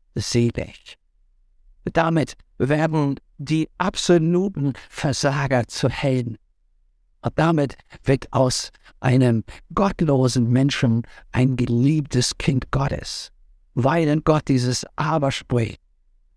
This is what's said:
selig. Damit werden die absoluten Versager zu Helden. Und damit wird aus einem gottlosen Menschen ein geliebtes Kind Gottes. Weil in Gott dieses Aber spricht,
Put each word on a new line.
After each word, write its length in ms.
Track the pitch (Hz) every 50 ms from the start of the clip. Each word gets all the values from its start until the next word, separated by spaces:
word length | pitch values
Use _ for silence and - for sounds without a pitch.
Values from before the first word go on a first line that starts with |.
| _ _ _
selig. 840 | - - - - 120 120 117 - - 73 - - - _ - - _ _ _ _ _ _ _ _ _ _ _ _ _ _ - - _ _ -
Damit 440 | - 165 165 165 165 160 127 - - - - _ _ -
werden 580 | 120 131 151 151 160 160 156 156 143 139 135 - _ _ _ -
die 300 | 143 - 156 160 156 - _ -
absoluten 960 | - 190 - - - - 175 175 156 165 175 175 190 202 190 151 139 139 127 - - -
Versager 800 | - - - - 127 - - 143 135 147 139 131 135 123 113
zu 220 | - - - - 127
Helden. 500 | - - - 139 131 127 120 120 113 - _ _ _ _ _ _ _ _ _ _ _ _ _ _ _ _
Und 100 | - 120 -
damit 400 | - 151 165 170 151 143 127 - - _ _ - - -
wird 280 | - 139 - - -
aus 380 | - 123 131 127 - - - - - _ _ - _ _
einem 440 | - - 120 131 127 120 117 110 - - - - - _ 165
gottlosen 760 | - 202 196 - - 175 151 139 127 131 127 - 131 117 117
Menschen 520 | 120 131 135 143 - - - 120 113 117 117 - - - - -
ein 240 | - 117 127 135 127
geliebtes 800 | 120 123 113 117 117 131 139 156 156 139 - - 123 123 - - -
Kind 320 | - - 139 127 - -
Gottes. 600 | - 135 139 143 - - - - - - - - _ _ - _ - _ _ _ _
Weil 340 | 120 120 135 156 170 160 147
in 160 | 147 156 -
Gott 240 | 160 156 151 - -
dieses 380 | 139 127 123 123 123 - - - _
Aber 360 | - 151 151 156 160 143 139
spricht, 480 | - - - - 127 120 113 104 92 - _ _ _ _ _ _ _ _ _ _ _